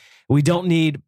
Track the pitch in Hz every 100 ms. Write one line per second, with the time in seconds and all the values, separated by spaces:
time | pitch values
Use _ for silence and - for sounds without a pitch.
0 | - - - 139 143 175 180 165 160 143